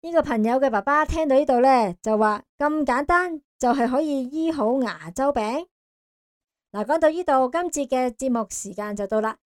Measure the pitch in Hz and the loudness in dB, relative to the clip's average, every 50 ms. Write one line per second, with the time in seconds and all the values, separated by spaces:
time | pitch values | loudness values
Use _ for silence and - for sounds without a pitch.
0 | - 330 339 330 285 - 240 220 214 226 240 262 269 269 226 202 196 277 285 302 | -10 0 0 0 0 2 0 0 2 2 2 2 2 2 0 0 0 0 0 0
1 | 311 302 - 320 320 294 262 269 294 285 262 240 247 269 269 247 220 190 175 _ | 0 0 0 -2 0 4 4 4 4 4 2 4 6 6 6 4 2 0 -4 _
2 | - 220 214 214 214 214 208 208 - _ _ _ 285 302 302 311 294 262 247 254 | -2 -2 0 2 2 2 0 -2 -6 _ _ _ -2 -2 0 0 0 0 0 -2
3 | 294 - 349 349 359 359 330 294 _ _ _ _ - 240 240 277 240 240 254 277 | 2 2 2 2 2 0 -6 -10 _ _ _ _ 0 0 2 2 0 0 0 0
4 | 320 302 285 269 254 247 285 320 320 330 320 285 220 220 247 269 254 214 170 160 | 0 0 -2 -4 -4 -4 -4 -2 -2 -2 -2 0 0 0 0 0 -2 -4 -6 -8
5 | 156 165 175 - 269 285 285 247 214 214 240 302 359 _ _ _ _ _ _ _ | -14 -12 -6 -2 -2 0 0 0 -2 -2 -4 -4 -6 _ _ _ _ _ _ _
6 | _ _ _ _ _ _ _ _ _ _ _ _ _ _ - 202 214 226 302 330 | _ _ _ _ _ _ _ _ _ _ _ _ _ _ -8 -8 -2 0 0 2
7 | 320 311 311 349 359 330 277 262 262 247 254 339 359 349 - 294 277 247 269 254 | 2 2 2 0 0 2 2 2 2 2 0 -2 -4 -2 -4 -4 -4 -2 -2 -2
8 | 254 247 240 _ 262 262 240 233 220 - - - - 202 175 196 208 208 208 208 | -2 -2 -4 _ -4 -2 -2 -2 -2 -6 -8 -12 -12 -10 -10 -8 -8 -8 -6 -6
9 | 202 196 220 214 214 220 220 _ _ | -4 -2 -2 -2 -2 -2 -6 _ _